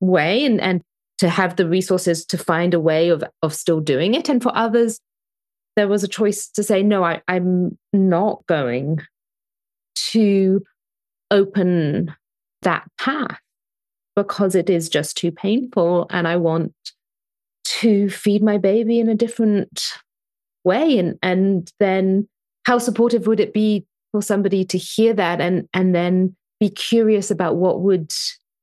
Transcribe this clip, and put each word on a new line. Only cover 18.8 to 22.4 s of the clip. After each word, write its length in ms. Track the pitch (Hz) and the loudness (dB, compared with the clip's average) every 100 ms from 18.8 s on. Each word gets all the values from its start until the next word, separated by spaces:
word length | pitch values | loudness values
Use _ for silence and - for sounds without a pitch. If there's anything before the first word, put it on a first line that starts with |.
| 226 233 | 0 0
in 100 | 226 | 0
a 60 | |
different 800 | 220 233 - 220 202 - - - - _ _ _ _ _ _ | 0 -2 -2 0 0 -2 -8 -10 -12 _ _ _ _ _ _
way." 340 | 180 214 320 247 | 0 2 2 2
And, 200 | 175 - | 0 -2
and 500 | 185 185 196 190 175 - | -2 0 0 0 -4 -2
then 500 | 196 190 190 190 202 _ | 0 0 0 0 -2 _